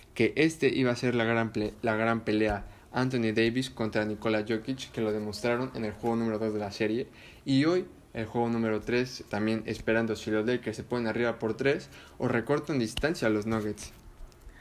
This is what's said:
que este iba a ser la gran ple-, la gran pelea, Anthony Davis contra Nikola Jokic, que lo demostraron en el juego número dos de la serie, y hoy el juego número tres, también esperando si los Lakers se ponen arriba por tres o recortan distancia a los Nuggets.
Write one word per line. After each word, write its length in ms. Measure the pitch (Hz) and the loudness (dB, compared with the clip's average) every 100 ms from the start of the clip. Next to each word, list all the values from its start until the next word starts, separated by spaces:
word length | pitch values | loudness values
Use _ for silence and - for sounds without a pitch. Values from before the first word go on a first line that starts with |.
| - - | -16 2
que 180 | 113 - | 2 4
este 320 | 160 160 135 | 2 4 2
iba 240 | - 127 | 4 2
a 40 | 120 | 2
ser 180 | 127 120 | 0 2
la 80 | |
gran 300 | 113 117 110 | 2 2 2
ple-, 200 | 104 104 - | -2 -4 -2
la 140 | 120 110 | 0 2
gran 300 | 113 113 - | 2 2 2
pelea, 400 | 107 110 104 - - - | 2 2 0 -6 -18 -8
Anthony 400 | 120 131 127 113 | -2 0 2 2
Davis 360 | 110 113 120 131 | 4 2 2 -4
contra 340 | - 110 110 | -4 -2 0
Nikola 400 | 107 104 113 107 107 | 0 -2 0 0 0
Jokic, 460 | 110 127 131 - | -2 -2 -8 -8
que 80 | - | -4
lo 120 | 107 | -2
demostraron 580 | 107 107 101 120 120 127 120 | -2 -6 -4 0 0 -2 -4
en 100 | 107 | -6
el 60 | |
juego 240 | 104 117 117 | -4 -2 0
número 240 | 113 107 | 0 0
dos 120 | 110 | -2
de 80 | 107 | -2
la 120 | 101 | -6
serie, 360 | - 107 113 - - - - - | -2 -2 0 -6 -14 -20 -12 2
y 180 | 135 156 | 4 4
hoy 200 | 180 190 - - | 2 -2 -14 -12
el 120 | 120 107 | -8 -4
juego 240 | 120 117 | 0 0
número 320 | 117 113 107 | 2 2 0
tres, 420 | 101 120 127 - - | 0 0 0 -6 -6
también 320 | 104 110 113 110 | 0 0 0 -2
esperando 500 | 107 - 113 113 104 | -4 2 2 2 -2
si 160 | - | 0
los 140 | 107 110 | 0 2
Lakers 300 | 123 117 104 | 0 -2 -8
se 80 | |
ponen 240 | - 123 113 | -4 -2 0
arriba 300 | 110 120 117 | 0 0 0
por 180 | 110 110 | -4 0
tres 340 | 131 156 - - - - | 0 0 -4 -18 -20 -4
o 100 | 123 | 0
recortan 520 | 117 113 143 143 143 | 0 2 0 0 0
distancia 480 | 110 - 147 180 117 | 0 0 -2 2 2
a 40 | |
los 140 | 107 104 | 2 0
Nuggets. 480 | 113 107 104 - - - - - - - - | -2 -2 -6 -12 -18 -20 -18 -18 -18 -20 -20